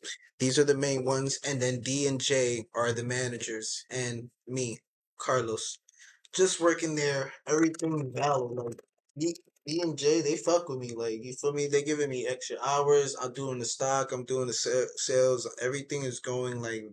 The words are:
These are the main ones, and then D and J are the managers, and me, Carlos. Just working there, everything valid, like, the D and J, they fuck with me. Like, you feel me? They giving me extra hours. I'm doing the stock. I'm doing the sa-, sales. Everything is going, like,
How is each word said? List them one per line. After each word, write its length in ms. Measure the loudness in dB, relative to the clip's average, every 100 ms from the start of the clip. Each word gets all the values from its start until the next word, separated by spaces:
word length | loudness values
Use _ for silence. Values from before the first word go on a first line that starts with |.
| -14 -14 -14 -2
These 200 | 2 4
are 60 |
the 120 | 4 4
main 280 | 2 0 0
ones, 320 | 0 0 -2
and 180 | -4 -2
then 180 | 0 -2
D 260 | -2 0 2
and 140 | 0
J 460 | 2 2 2 0 -4
are 180 | 0 0
the 100 | 0
managers, 800 | -2 -2 -2 -4 -6 -6 -6 -8 -8
and 400 | -6 -4 -6 -10 _ -8
me, 320 | -4 -4 -6 _ _ _ -8
Carlos. 600 | 0 2 2 -2 -6 -10 _ _ -20 -20 _
Just 260 | 2 2 4
working 360 | 2 4 0 0
there, 360 | 0 0 -4 -8 0
everything 680 | 4 4 2 -2 -2 -2
valid, 380 | 0 2 2 0 -4
like, 240 | -6 -8 -16 _ _ -4
the 180 | -2 -2 _ _ -6
D 140 | -2
and 160 | -2 0
J, 240 | 4 4
they 140 | 4 0
fuck 320 | 2 2 2
with 80 | -6
me. 160 | -6 -6
Like, 260 | -4 -4
you 120 | -8
feel 180 | -4 -2
me? 140 | 0 2
They 160 | 2
giving 260 | 2 0 0
me 180 | -2 -2
extra 300 | -4 -6 -4
hours. 500 | 0 2 6 6 4 -2
I'm 140 | -6
doing 240 | -6 -6 -4
the 80 | -4
stock. 460 | -2 0 2 0
I'm 120 | -4
doing 220 | -2 -2 -2
the 80 |
sa-, 320 | -2 0 0 0 -2
sales. 500 | 0 4 4 4 -2 -4
Everything 440 | -4 -2 -4 -4
is 160 | -4 -6
going, 420 | -4 -2 -2 -4
like, 220 | -4 -6 -8